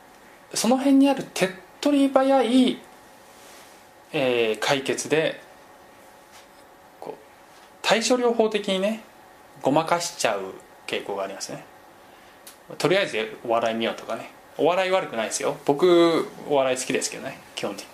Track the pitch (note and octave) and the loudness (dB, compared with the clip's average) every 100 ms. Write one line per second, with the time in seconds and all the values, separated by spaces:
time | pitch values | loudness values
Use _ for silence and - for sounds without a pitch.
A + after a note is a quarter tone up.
0 | - - - - - - A3 C4 C4+ C4+ | -20 -20 -20 -20 -10 -2 2 2 4 6
1 | C#4 C4+ - - F#3 - - - C#4+ C#4+ | 6 2 -4 -2 -2 -2 -18 -4 0 4
2 | C#4 C4+ C4+ C4+ A3+ B3+ A#3 - - - | 4 4 4 4 4 4 4 0 -10 -20
3 | - - - - - - - - - - | -20 -20 -20 -20 -20 -20 -20 -20 -20 -20
4 | - D#3 C3 A#2+ A2+ G#2+ - C#3 C3+ A#2 | -8 -2 0 2 0 0 -2 -2 -2 -4
5 | - D3 D#3+ - - - - - - - | 0 0 0 -4 -14 -20 -20 -20 -20 -20
6 | - - - - - - - - - - | -20 -20 -20 -20 -20 -20 -20 -20 -20 -18
7 | - - - - - - - - - G#3+ | -16 -16 -20 -20 -20 -20 -20 -8 0 0
8 | A3+ B3 A#3+ A#3 A3 G#3+ G3+ F#3+ G3 A3 | 2 2 2 2 0 0 -4 -2 -2 -4
9 | - - - - - - - D3 D#3+ E3+ | -10 -20 -20 -20 -20 -6 0 0 0 -2
10 | - - B2 G2+ F#2+ F2+ - - - G#2+ | -2 -2 -2 -2 -6 -14 -20 -20 -8 -8
11 | G2+ G2 G2 F#2+ - C#3+ - - - - | -6 -6 -6 -8 -12 -12 -16 -20 -20 -20
12 | - - - - - - - C#3 D3 F#3+ | -20 -20 -20 -20 -20 -20 -18 -4 0 0
13 | G3 A2 A2 - A#2 A#2 A#2 A2+ A2+ F#2+ | 0 -4 -6 -8 -2 0 0 -2 -4 -6
14 | - A2+ - - - - D3 F3+ F#3 F#3 | -10 -10 -12 -20 -16 -2 0 0 0 -2
15 | D3+ A#2 G#2+ - - D3 - C#3+ F3+ E3+ | -2 -6 -6 -4 -4 -2 -2 2 6 6
16 | E3+ D#3+ - - C#3+ C#3+ C3 B2+ - B2+ | 6 2 -2 -10 -2 0 2 -2 -2 -4
17 | - A2+ A#2+ - - - A2 G2 - | -4 -8 -12 -14 -16 -10 -8 -10 -14